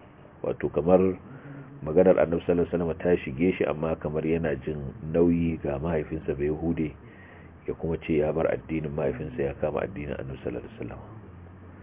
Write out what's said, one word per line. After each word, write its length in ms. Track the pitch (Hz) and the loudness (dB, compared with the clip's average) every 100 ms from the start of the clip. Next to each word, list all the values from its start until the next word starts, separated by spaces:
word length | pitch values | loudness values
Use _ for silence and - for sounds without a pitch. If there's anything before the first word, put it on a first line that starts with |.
| - - - - | -20 -20 -20 -6
Wato 220 | - - 71 | -4 -2 -2
kamar 280 | 73 80 92 95 90 - - - - - - | 0 6 6 6 0 -8 -16 -14 -16 -16 -10
maganar 320 | 76 80 92 - | 2 6 8 8
Annabi 240 | 80 82 - | 4 2 2
sallallahu 160 | 87 | 2
alaihi 80 | 82 | 2
wasallama 240 | 87 85 - | 0 0 0
ta 160 | 87 87 | 2 2
shige 320 | - 65 92 90 | 0 2 2 4
shi 40 | 71 | 0
amma 280 | 76 80 78 | 0 -2 -2
kamar 240 | - 76 | -2 -2
yana 320 | 78 82 82 69 | 0 2 0 -2
jin 160 | 78 76 69 67 78 | -4 -6 -6 -8 0
nauyi 480 | 82 87 85 82 78 | 4 6 6 2 0
ga 160 | 76 69 | -2 -2
mahaifinsa 560 | 82 80 76 78 - | 0 0 -2 -4 -4
ba 120 | 69 73 | -2 0
Yahude 480 | 78 82 80 76 - - - - - - - - | 0 0 0 -2 -6 -18 -20 -20 -20 -20 -14 -8
ya 60 | - | -6
kuma 220 | 80 80 | -4 -4
ce 160 | - 78 | 0 2
ya 80 | 76 | 2
bar 160 | 78 - | 0 -2
addinin 480 | - - 80 76 73 | -4 -4 -4 -4 -2
mahaifinsa 480 | 71 - 76 - | -2 -2 -6 -4
ya 100 | 69 71 | -4 -2
kama 240 | 76 73 | -2 -2
addinin 320 | - - 73 - | -4 -6 -8 -8
Annabi 240 | 67 67 | -8 -8
sallallahu 240 | - 60 | -8 -8
alaihi 120 | - - | -10 -12
wasallama. 280 | - - - - - - - - - - | -10 -12 -14 -16 -18 -18 -18 -18 -20 -18